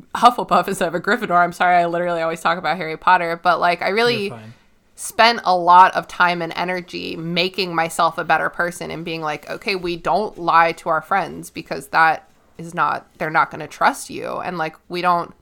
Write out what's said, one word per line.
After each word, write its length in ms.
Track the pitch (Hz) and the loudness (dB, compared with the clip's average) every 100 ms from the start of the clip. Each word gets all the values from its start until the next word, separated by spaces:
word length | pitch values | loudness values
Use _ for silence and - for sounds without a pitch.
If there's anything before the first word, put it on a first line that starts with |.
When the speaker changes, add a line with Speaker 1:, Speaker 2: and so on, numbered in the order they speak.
| - - | -12 2
Speaker 1:
Hufflepuff 520 | 240 247 180 180 180 | 2 2 0 0 0
instead 200 | 196 175 | -4 -4
of 80 | 170 | -2
a 40 | |
Gryffindor. 300 | 190 240 196 175 | -2 -2 0 2
I'm 80 | 175 | 2
sorry, 240 | 175 180 180 | 0 2 4
I 100 | 170 | 2
literally 340 | 170 175 170 | -2 -2 -2
always 200 | 165 170 | -4 -2
talk 160 | 170 180 | -2 -2
about 200 | 160 180 | -2 -4
Harry 200 | 160 160 | -6 -2
Potter, 420 | - 180 170 170 | 2 2 2 -2
but, 180 | 180 160 | 0 2
like, 220 | 175 175 | 2 0
I 80 | 185 | 0
really 380 | 202 240 226 196 | 0 0 0 -4
Speaker 2:
You're 100 | 113 | -8
fine. 160 | 110 - _ _ _ - | -16 -20 _ _ _ -16
Speaker 1:
spent 460 | - - 226 233 | -4 2 4 4
a 120 | 175 185 | 0 2
lot 360 | 170 180 175 175 | 8 8 8 4
of 120 | 170 | -4
time 340 | - 175 175 | 0 2 2
and 120 | 165 175 | -4 -4
energy 600 | 175 180 175 175 180 180 | -4 -6 -8 -10 -10 -8
making 580 | 165 175 185 185 180 165 | -4 -2 -2 -2 -4 -2
myself 420 | 165 - 165 175 | -2 0 0 0
a 60 | |
better 260 | 165 160 160 | 0 0 0
person 420 | - 175 175 160 | -2 -4 -6 -10
and 120 | 156 170 | -10 -8
being 160 | 165 | -6
like, 280 | 156 151 - | -6 -8 -10
"Okay, 260 | - 220 185 | -10 -6 -4
we 200 | 170 170 | -4 -4
don't 400 | 156 175 214 - | -2 -2 -2 -4
lie 340 | 170 160 165 | 2 4 4
to 160 | 165 175 | 0 -2
our 120 | 156 | -2
friends 480 | - 196 147 165 170 | 0 -2 -2 -8 -14
because 380 | 165 - 165 - | -14 -10 -10 -2
that 420 | 160 160 - - _ _ - | 4 4 2 -6 _ _ -18
is 160 | 165 | -10
not, 340 | 170 151 127 - - | -2 -2 -2 -8 -8
they're 120 | 160 | 0
not 200 | 160 - | 2 2
gonna 160 | - 151 | -2 -12
trust 420 | - 202 277 - | 0 0 0 -6
you." 280 | - - - | -10 -8 -6
And, 180 | - 180 | -6 -6
like, 180 | 160 - - | -6 -8 -10
we 140 | 175 | -2
don't 320 | 180 175 165 - | 0 0 -2 -12